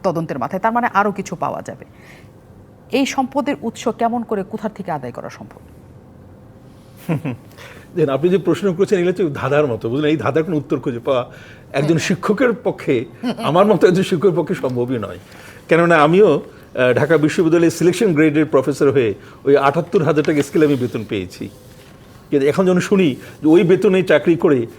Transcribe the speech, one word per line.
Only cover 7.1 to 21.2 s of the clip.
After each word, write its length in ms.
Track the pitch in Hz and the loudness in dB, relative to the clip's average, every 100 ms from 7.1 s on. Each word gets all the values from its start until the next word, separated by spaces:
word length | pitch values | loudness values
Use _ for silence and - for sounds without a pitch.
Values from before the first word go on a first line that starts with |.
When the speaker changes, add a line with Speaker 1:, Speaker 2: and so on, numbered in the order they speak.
Speaker 2:
<laughs> 840 | 156 139 120 - - - - - 175 | -6 -6 -10 -16 -20 -20 -20 -12 -2
দেখেন, 180 | 143 | 0
আপনি 160 | 131 175 | 0 0
যে 80 | 190 | 0
প্রশ্ন 360 | 151 - 202 | 0 -2 -2
করেছেন, 240 | 170 196 190 | -2 0 0
এগুলো 120 | 175 | 0
হচ্ছে 300 | 180 175 120 | 0 -4 -4
ধাঁধার 260 | 131 143 147 | -2 0 0
মতো, 220 | 110 117 | -2 -4
বুঝলেন? 220 | 131 151 | -2 -2
এই 60 | 156 | 0
ধাঁধার 280 | - 139 | -2 -2
কোনো 120 | 160 151 | -2 -4
উত্তর 240 | - 143 | -4 -6
খুঁজে 180 | 143 117 | -4 -6
পাওয়া 320 | 143 131 123 - - - - | -2 -2 -4 -12 -20 -20 -8
একজন 160 | 143 147 | -4 0
Speaker 1:
হুম। 100 | 165 | 0
Speaker 2:
শিক্ষকের 540 | - 190 - 208 254 202 | 0 -4 0 0 0 0
পক্ষে, 400 | 196 - - 123 - - 247 - | -4 -6 -2 -2 -2 -10 -8 -6
আমার 280 | 135 170 208 | 0 2 4
মতো 200 | 190 196 | 4 4
একজন 160 | 185 | 2
শিক্ষকের 360 | - 170 196 165 | 0 0 0 0
পক্ষে 160 | 165 | -4
সম্ভবই 440 | 185 131 123 120 123 | -4 -4 -4 -4 -4
নয়। 200 | 95 87 - - - - - | -8 -12 -18 -20 -20 -18 0
কেননা 280 | 165 170 165 | 2 4 4
আমিও, 440 | 151 180 202 147 - - - | 6 6 6 4 -2 -20 -14
আহ, 260 | - 127 | 0 2
ঢাকা 240 | 117 143 160 | 2 2 2
বিশ্ববিদ্যালয়ে 520 | 151 - 160 170 165 | 2 2 2 4 2
সিলেকশন 440 | 165 170 180 220 | 2 0 2 0
গ্রেডের 320 | 151 160 151 151 | 2 2 2 2
প্রফেসর 440 | 139 127 135 143 | 2 0 0 2
হয়ে 240 | 131 113 95 - - | 2 0 -2 -12 -8
ওই 120 | 139 139 | 2 4
আটাত্তর 460 | 139 156 156 202 | 4 0 -2 0
হাজার 220 | 151 151 | 0 0
টাকা 180 | 147 147 | 0 0
স্কেলে 240 | - 175 151 | 0 2 2
আমি 80 | |
বেতন 300 | 139 120 120 101 | 2 -2 -6 -6
পেয়েছি। 400 | 104 | -6